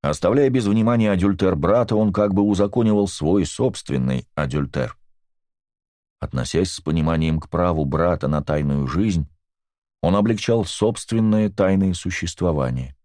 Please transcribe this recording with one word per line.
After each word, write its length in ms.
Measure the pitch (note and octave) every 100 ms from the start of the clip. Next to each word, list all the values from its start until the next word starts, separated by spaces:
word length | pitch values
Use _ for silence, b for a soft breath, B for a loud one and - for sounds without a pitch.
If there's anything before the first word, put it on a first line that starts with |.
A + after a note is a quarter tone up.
Оставляя 480 | C#2+ D2+ E2+ B2+ C#3
без 160 | B2+ G#2
внимания 460 | G#2+ A2 A#2+ G#2+
адюльтер 440 | F#2+ G2 F#2 F#2+ D#2+
брата, 400 | E2+ A2+ A#2+ G#2+
он 160 | G#2+
как 220 | G2 G#2
бы 80 | F#2+
узаконивал 640 | G#2 G2 G2+ A#2+ A2+ G#2 G2+
свой 380 | - D2+ G2 E2+
собственный 800 | - B2+ - - C2+ B1+ C2 - -
адюльтер. 640 | C#2+ D2 C#2 C#2 A#1 - _ _ _ _ _ _ _ _ _ _ _ _
Относясь 520 | - C2 B1+ D#2+ F#2
с 100 | -
пониманием 580 | D#2 D#2+ D#2 E2 D#2+ D#2
к 100 | D2+
праву 360 | E2 F2 D#2+ C#2+
брата 420 | D#2 F2 E2+ C#2
на 160 | D2+
тайную 440 | C#2+ D2+ C#2+ C#2+ C2+
жизнь, 400 | D2 G#2+ F2 D2 _ _ _ _ _ _ _
он 140 | E2+ G2
облегчал 500 | G#2 A2 - A#2 G2+
собственное 840 | - G#2+ G#2+ - A2+ A2 G#2+ G#2+
тайное 440 | G2+ F#2+ F#2+ F#2+
существование. 1040 | F2+ - - F2 - F2 D2+ C2 B1+ B1+ -